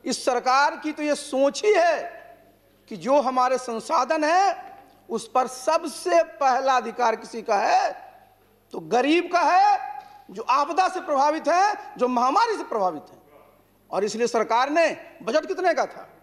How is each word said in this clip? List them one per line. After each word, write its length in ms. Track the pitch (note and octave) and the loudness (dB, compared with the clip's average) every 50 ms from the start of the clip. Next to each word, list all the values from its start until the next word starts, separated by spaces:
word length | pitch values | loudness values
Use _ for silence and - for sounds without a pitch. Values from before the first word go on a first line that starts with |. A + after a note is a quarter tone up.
| - | -4
इस 200 | - B3 - - | -6 -6 -2 -2
सरकार 520 | C#4+ B3 B3 - B3+ B3+ C#4 C#4+ D#4+ E4 | -2 -2 0 0 2 4 4 4 2 0
की 140 | - - D#4 | -4 -8 -8
तो 120 | D4+ - D4+ | -6 -4 -2
ये 120 | D4 C#4+ | -2 -2
सोच 500 | C#4+ - - - C4 C#4 C#4+ C#4+ - - | -4 -4 -4 0 2 2 2 0 0 2
ही 80 | G#4 G#4 | 4 4
है 280 | F4 E4+ E4+ D#4 B3 - - - - - - - _ _ _ _ _ _ _ _ _ _ - | 4 4 4 2 0 -4 -10 -14 -16 -20 -20 -20 _ _ _ _ _ _ _ _ _ _ -16
कि 80 | A3 | -14
जो 240 | F3+ D#3 A#3+ C#4 D4 | -8 0 2 2 4
हमारे 360 | A#3 B3+ C4 B3+ B3+ B3+ C4 | 2 2 0 2 2 2 0
संसाधन 680 | B3 - - A3+ A3 G#3 - D#4 E4+ - A#3+ D#4+ D#4 D4+ | -2 -2 -6 -8 -8 -4 -2 0 0 0 0 0 0 2
है, 440 | D4+ E4+ F#4 G4+ F#4+ E4 - - - - - - - _ _ _ - | 2 4 4 4 2 0 -2 -10 -18 -20 -20 -20 -20 _ _ _ -8
उस 220 | A3+ A3 - - | -8 -8 -8 -2
पर 160 | - A#3 A3+ | -2 0 0
सबसे 760 | A#3 - - - D#4 D#4+ E4 E4+ D4 - - - F4+ E4+ E4+ D#4+ | 0 -6 -4 -2 0 0 0 -2 -4 -10 -6 -2 2 2 2 2
पहला 540 | E4 - - C#4+ C4 B3 C4 C4 C4+ B3+ | 2 -4 0 0 2 2 2 2 2 2
अधिकार 380 | B3+ A3 A3+ - - A#3+ A3+ A3 | 0 0 -4 -4 -2 0 0 0
किसी 260 | A3 A3+ - - A3+ | -2 -8 -12 -12 -10
का 160 | F#3+ - G#3+ | -2 -2 0
है, 560 | G3 A3 D#4 F4+ F#4 - D#4 - - - - - - - _ _ _ _ _ _ _ _ _ | 0 2 2 2 2 2 0 -4 -8 -16 -20 -20 -20 -20 _ _ _ _ _ _ _ _ _
तो 80 | - F3 | -14 -14
गरीब 500 | E3 D#3 G3 B3 B3+ C#4+ D#4+ F4 E4 D#4 F4 | -6 0 0 2 2 4 2 2 0 0 0
का 80 | F4 | 2
है, 600 | E4 C#4+ F4 F#4 G4+ G#4 G4+ F#4 - - - - - - - - - - | 2 4 4 4 4 4 2 0 -2 -10 -12 -14 -16 -18 -20 -20 -20 -16
जो 100 | F#3 G3+ | -14 -10
आपदा 460 | A3+ - B3+ C#4+ C#4+ D#4 E4 E4+ F#4 | -2 0 2 2 2 0 0 0 0
से 120 | F4 F4+ F#4 | 0 -2 -6
प्रभावित 480 | - D#4+ D4 C4 C#4 D4+ D#4 D#4+ D#4 | -4 -2 0 2 2 2 0 0 0
है, 460 | C#4+ E4 F4+ G4 G#4+ G#4 G#4 - - - | 0 2 2 2 2 0 -4 -10 -16 -4
जो 100 | - B3 | -4 -2
महामारी 500 | B3+ B3+ A#3+ B3 C4 D4 G4+ A#4 A#4 G#4 | 0 0 0 0 2 4 2 2 2 0
से 60 | D#4 - | -6 -6
प्रभावित 400 | - - A3 F#3+ F3+ D#3+ C#3 - - | -6 -2 -2 0 -2 -2 -4 -14 -16
है। 60 | - - _ _ - - - _ _ _ _ _ _ _ _ _ | -20 -20 _ _ -20 -20 -20 _ _ _ _ _ _ _ _ _
और 120 | D#3+ F#3 G3+ | -4 -4 -2
इसलिए 240 | G#3+ G#3+ A3 A#3+ | -2 -2 -2 -2
सरकार 420 | A#3 - A#3 G#3+ G#3+ A3 A#3+ B3+ C#4+ | 0 0 -2 0 2 2 0 2 2
ने 480 | D4+ E4+ E4 C#4+ F#3+ - - - - - E3+ | 2 2 2 2 0 -6 -14 -20 -20 -10 -6
बजट 220 | G#3 A#3+ D#4 D#4 | -2 -2 -2 -2
कितने 280 | - F#4+ E4 F4+ F4+ D#4 | -2 -6 0 0 0 2
का 120 | - G#3+ | 0 -2
था? 240 | - - - F2+ - - _ | -4 -6 -18 -20 -20 -20 _